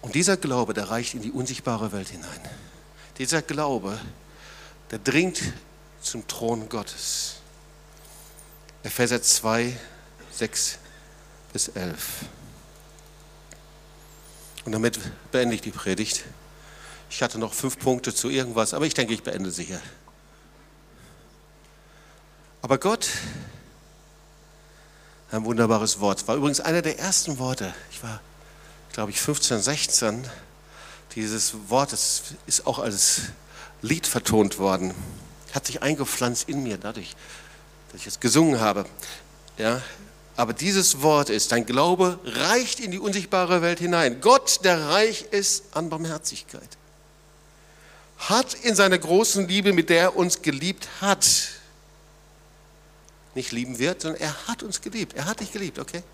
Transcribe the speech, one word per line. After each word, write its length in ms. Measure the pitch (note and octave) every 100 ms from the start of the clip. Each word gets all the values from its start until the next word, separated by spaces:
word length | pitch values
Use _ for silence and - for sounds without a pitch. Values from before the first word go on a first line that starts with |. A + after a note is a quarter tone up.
Und 140 | -
dieser 220 | D3 F#3 F#3+
Glaube, 380 | D#3 B2+ A2
der 160 | G#2+ G2
reicht 240 | A2+ A#2+
in 80 | B2+
die 100 | G#2+
unsichtbare 600 | B2+ B2+ C3+ - A2+ G#2+
Welt 160 | G2+ F#2+
hinein. 320 | F#2 - - - - - - - - - -
Dieser 240 | C3 D#3+
Glaube, 560 | D3+ D3 D3+ B2+ F#2+ A2 - - - - - - - - -
der 100 | A2
dringt 420 | - C#3+ F#3 - - - - - - -
zum 260 | - A#2+ G#2+
Thron 420 | - A#2 A#2 A2
Gottes. 680 | A2+ G2+ - - - - - - - - - - - - - - - - - - -
Epheser 360 | - - A#2+ A#2+
zwei, 560 | - - A2 A2+ A#2+ B2 - - - - -
sechs 460 | - A2 - - - - - - - - - -
bis 160 | - -
elf. 560 | - - - - - - - - - - - - - - - - - - - - - - - - - - - - -
Und 80 | -
damit 260 | A2 A#2 A2+ G2+ - -
beende 240 | B2+ A#2+ A2+
ich 60 |
die 100 | -
Predigt. 520 | - - F#2 G#2+ - - - - - - - - - -
Ich 120 | -
hatte 160 | A#2+ A2
noch 140 | A2
fünf 260 | - C3+ -
Punkte 360 | C3+ B2+ B2
zu 160 | - B2
irgendwas, 440 | C3+ B2 A2+ A2
aber 120 | - C#3+
ich 80 |
denke, 180 | - A#2+
ich 120 | A2+
beende 260 | - F#2 F#2+
sie 140 | E2+
hier. 180 | F2 F#2 - - - - _ - - - - - _ - - - - - _ - - - - - - - - - - -
Aber 160 | B2+ C3+
Gott, 300 | F#3+ A3+ - - - - - - - - - - - - - - - - - - - - - - -
ein 120 | A2+
wunderbares 560 | A2 A2+ A#2 A2 G#2+ G#2
Wort, 280 | G2+ F#2+ -
war 80 | C3
übrigens 240 | C#3+ C#3
einer 220 | - E3
der 160 | D#3+ -
ersten 400 | F3 F#3+ - C#3
Worte. 360 | B2+ B2+ G2 - -
Ich 120 | -
war, 180 | A2+ G#2+ - - - - - - -
glaube 180 | - G#2+
ich, 100 | G2+
fünfzehn, 420 | - D3 - A#2
sechzehn. 680 | G2+ D3 - - A2+ A2 B2+ - - - - - - - -
Dieses 400 | - A2 A2 - A2+ G2+
Wort, 240 | A#2+ C#3
das 300 | A#2+ - - - D3 -
ist 200 | - -
auch 120 | A#2
als 420 | A2+ G2 - - - - - - - -
Lied 260 | A2 E3 -
vertont 520 | B2 - A2 G2+ F#2+
worden. 340 | G2 F#2 F#2 F#2 - - - - -
Hat 120 | C3+ -
sich 160 | -
eingepflanzt 640 | C3+ D3+ C3+ - B2 A#2+ -
in 140 | C#3
mir 140 | C3 G2
dadurch, 380 | G2+ A2 F2 - - - - - - - -
dass 120 | -
ich 40 | -
es 140 | -
gesungen 400 | B2 B2+ E3 C3
habe. 240 | A2 G2+ F#2+ - - - - - - -
Ja, 240 | A2 B2 B2+ - - - - -
aber 160 | A#2
dieses 480 | A#2 E3+ F#3+ F3+ C#3
Wort 300 | D3 D3 C#3
ist, 220 | G#2 -
dein 120 | A#2
Glaube 540 | A2+ B2 E3 F3+ F#3 F3+
reicht 560 | - A#2 D3+ A#3+ B3+ -
in 100 | A3+
die 80 | F3+
unsichtbare 640 | G3+ G3 E3+ F#3+ F3+ F3+
Welt 160 | E3+ F3
hinein. 420 | E3+ F3 D3 A#2+
Gott, 440 | G#3+ C4+ C4+ -
der 240 | F#3+ E3+ D3+
reich 340 | F3+ A3 G#3+ -
ist 340 | G3+ G3 - - D#3
an 120 | E3
Barmherzigkeit, 880 | D#3+ E3 D#3 - - - - - - - - - _ - - _ - - - - - - -
hat 360 | - A3 B3+
in 200 | - A#3+
seiner 240 | G3 G3 F3+
großen 480 | D#3+ F3+ A3 G3+ F3+
Liebe, 260 | F#3+ G3+
mit 180 | F3+ D#3+
der 100 | E3
er 160 | F3+ -
uns 260 | F3+ -
geliebt 460 | D#3 C#3 E3+ F#3+ - -
hat, 240 | G3 G3 - - - - - - - - - - - - - - - - - - - _ -
nicht 180 | - B2+
lieben 260 | A#2+ B2 A#2+
wird, 240 | C3+ F3+
sondern 180 | D#3+ D#3+
er 280 | D3+ C#3 -
hat 160 | A#3+
uns 160 | A3 F#3
geliebt. 340 | - A3 F#3
Er 120 | - D3+
hat 120 | A3
dich 140 | G#3+
geliebt, 260 | G#3 F#3+ -
okay? 240 | - E3+ F3